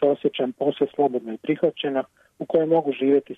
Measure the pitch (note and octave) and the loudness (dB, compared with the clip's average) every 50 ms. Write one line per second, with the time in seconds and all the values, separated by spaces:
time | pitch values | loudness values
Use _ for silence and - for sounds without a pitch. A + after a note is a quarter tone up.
0 | - C#3+ C#3+ - - C#3+ - - C3+ B2+ B2 - C#3 C#3+ C#3 - D3 C3+ - - | 0 0 0 2 -2 -4 -2 -2 -4 -4 -2 -2 -2 -2 0 0 -2 -4 0 0
1 | C#3+ C3+ B2 B2 A2 A2+ A2 - - - D#3 D3+ - E3 - - - D3 C3+ C3+ | 0 0 0 -2 -6 -6 -12 -10 -4 -4 -2 0 0 -2 -2 -2 -6 -4 -4 -4
2 | C3 - _ _ _ _ _ - D#3+ - - E3 D#3+ D#3 E3 E3 D#3 C#3+ C3 - | -6 -6 _ _ _ _ _ -14 -8 0 0 0 2 4 2 2 2 0 -2 0
3 | C3 C3+ C#3+ C#3 - - C3 | 2 2 2 2 2 -2 -12